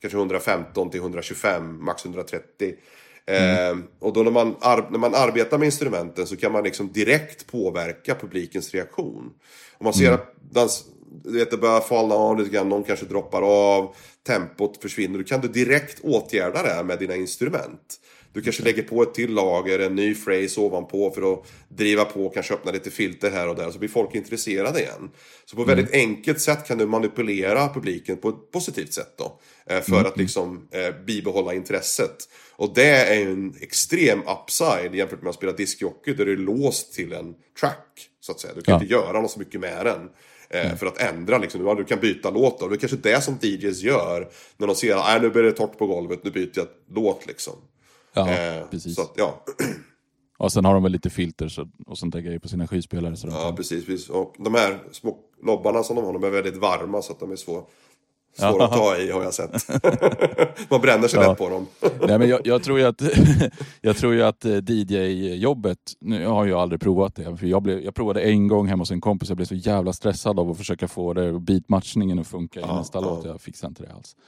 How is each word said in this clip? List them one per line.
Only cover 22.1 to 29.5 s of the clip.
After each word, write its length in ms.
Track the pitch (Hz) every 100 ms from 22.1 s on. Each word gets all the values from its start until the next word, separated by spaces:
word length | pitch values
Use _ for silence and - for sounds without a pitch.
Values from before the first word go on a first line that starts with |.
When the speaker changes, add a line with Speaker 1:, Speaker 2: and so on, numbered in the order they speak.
| 101 95
Speaker 1:
kanske 260 | 101 90
öppna 180 | 101 92
lite 180 | 95 98
filter 400 | - 95 87 101
här 180 | 95 87
och 80 | 82
där, 140 | 82
så 80 | 87
blir 100 | 104
folk 260 | 120 101
intresserade 640 | 110 - 113 - 98 107 156
igen. 300 | 71 - 90 _ - -
Så 120 | - 110
på 60 |
Speaker 2:
Mm. 140 | 120 127
Speaker 1:
väldigt 180 | -
enkelt 460 | 139 113 104 - 151
sätt 260 | - 147 -
kan 120 | 117
du 80 | 107
manipulera 840 | 110 110 - 113 98 95 120 143
publiken 420 | 139 98 87 - 92
på 120 | 110
ett 220 | 110 -
positivt 400 | 180 175 - 76
sätt 220 | - - -
då, 220 | - - _